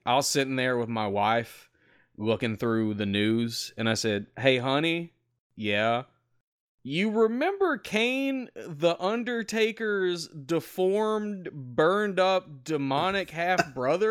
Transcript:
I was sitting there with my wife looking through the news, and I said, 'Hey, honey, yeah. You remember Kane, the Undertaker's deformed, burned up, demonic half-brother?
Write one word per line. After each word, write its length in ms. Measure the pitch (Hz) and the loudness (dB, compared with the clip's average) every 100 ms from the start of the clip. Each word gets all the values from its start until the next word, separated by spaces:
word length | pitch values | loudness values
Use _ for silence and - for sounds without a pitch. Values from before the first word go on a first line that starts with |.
I 120 | 123 131 | 0 2
was 100 | 139 | 2
sitting 300 | 143 135 131 | 0 0 0
there 200 | 127 123 | 0 -2
with 120 | 113 | -2
my 180 | 113 107 | -2 -2
wife 640 | 101 104 117 113 - - _ _ _ _ - | 0 2 2 -2 -10 -20 _ _ _ _ -4
looking 380 | 107 107 117 104 | -2 0 -2 -2
through 380 | 120 113 107 | 0 2 0
the 120 | 104 101 | 0 0
news, 680 | 101 107 113 117 113 - - | 2 2 2 0 -4 -8 -4
and 120 | 113 | 0
I 60 | |
said, 320 | 110 113 101 101 - | 0 0 -2 -4 -2
'Hey, 220 | 135 127 | 2 2
honey, 540 | 127 143 165 170 170 _ _ _ _ | 2 0 0 -2 -6 _ _ _ _
yeah. 480 | - 104 104 113 120 131 _ _ _ _ _ _ _ | -8 -2 0 2 0 -4 _ _ _ _ _ _ _
You 280 | 131 160 214 | -6 -2 0
remember 680 | 214 220 240 339 403 370 262 | 2 2 2 -2 0 0 0
Kane, 720 | - 208 233 262 277 262 - | -2 0 0 0 -2 -4 -8
the 460 | - 110 143 170 170 | -12 -14 0 0 2
Undertaker's 1300 | 185 233 240 233 214 220 220 220 220 202 185 175 160 | 0 -2 -2 -4 -2 0 0 0 -2 0 0 -2 -6
deformed, 1200 | 156 135 165 - - 185 202 214 214 214 196 170 | -12 -2 -2 -2 0 2 2 0 0 -2 -6 -10
burned 680 | 143 127 120 160 202 208 185 | -12 -4 2 4 4 2 2
up, 440 | 185 190 185 139 | 4 2 0 -10
demonic 680 | 131 151 139 139 185 196 175 | -4 -2 0 0 0 0 -4
half-brother? 800 | 160 175 180 170 131 127 175 220 | -4 0 0 0 -2 0 2 4